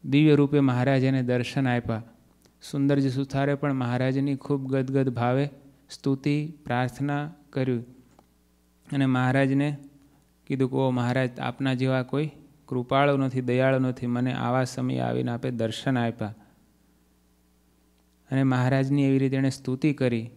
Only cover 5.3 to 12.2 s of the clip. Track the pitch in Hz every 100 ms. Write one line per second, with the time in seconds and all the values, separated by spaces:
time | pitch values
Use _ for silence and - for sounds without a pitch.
5.3 | 131 143 - - _ _ - 139 135 147
6.3 | 147 151 160 - 120 127 - 143 143 147
7.3 | - _ 135 131 123 120 - _ - _
8.3 | _ _ _ _ _ - 143 135 127 127
9.3 | 135 135 139 143 143 - - _ _ _
10.3 | _ _ 135 131 131 131 127 120 127 127
11.3 | 123 123 123 135 127 131 131 127 139